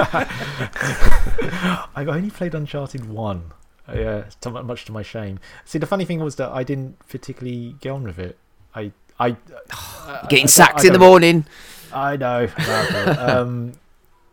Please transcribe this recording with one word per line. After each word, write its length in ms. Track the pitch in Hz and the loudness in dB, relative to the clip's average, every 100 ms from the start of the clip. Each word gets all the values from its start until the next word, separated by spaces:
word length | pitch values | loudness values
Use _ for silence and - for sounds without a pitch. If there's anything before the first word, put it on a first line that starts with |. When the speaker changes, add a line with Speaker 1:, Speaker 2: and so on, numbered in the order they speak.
| - 160 135 123 143 139 127 - 143 127 - - - - 247 180 180 175 - | 0 -2 -6 -8 -10 -10 -10 -8 -8 6 8 8 6 2 0 -4 -4 -6 -8
Speaker 1:
I've 140 | - 143 | -10 -6
only 220 | 156 208 | -6 -6
played 240 | - 175 | -8 -8
Uncharted 540 | 156 147 147 135 135 110 | -6 -8 -8 -10 -12 -12
one. 440 | 110 110 92 85 - _ _ - | -8 -8 -8 -10 -18 _ _ -12
Yeah, 320 | 110 110 104 104 - | -8 -6 -6 -10 -14
to 100 | 127 | -12
mu-, 120 | 120 | -10
much 200 | 123 120 - | -10 -12 -12
to 60 | |
my 100 | 107 | -12
shame. 360 | 98 113 104 95 - - | -12 -10 -10 -12 -16 -20
See, 140 | - 160 | -10 -8
the 80 | - | -4
funny 180 | 196 | -4
thing 140 | 180 170 | -4 -6
was 160 | 156 - | -6 -6
that 140 | 131 | -8
I 140 | 131 | -6
didn't 340 | 131 139 131 - _ | -6 -8 -10 -16 _
particularly 680 | 127 - 127 123 120 120 143 | -16 -14 -14 -12 -12 -12 -14
get 100 | 131 | -12
on 120 | 135 | -10
with 160 | 113 87 | -10 -12
it. 180 | 90 - _ _ _ | -14 -16 _ _ _
I, 180 | 113 107 - _ - | -14 -14 -16 _ -6
I, 100 | 123 | -4
Speaker 2:
<sighs> 1000 | 117 - 135 - - - - - - - | -4 -12 -20 -18 -16 -16 -18 -16 -14 0
Getting 160 | 139 | 2
Speaker 1:
I, 0 | |
I, 20 | 135 | 4
Speaker 2:
sacked 340 | - 156 147 | 6 6 6
Speaker 1:
I 60 | 180 | 6
Speaker 2:
in 40 | |
the 60 | 185 | 10
Speaker 1:
don't 100 | 185 | 10
Speaker 2:
morning. 380 | 185 170 170 151 - - - - | 10 8 4 0 -10 -20 -20 -14
Speaker 1:
I 240 | 135 139 143 | -6 -4 -4
know. 320 | 127 123 120 - | -2 -2 -2 -4
I 340 | - 110 - | -4 -2 -2
know. 260 | - 185 147 | -2 -2 -2
<laughs> 140 | 123 | 0
Um, 400 | 127 123 123 120 127 _ _ _ _ _ | 0 -2 -4 -8 -12 _ _ _ _ _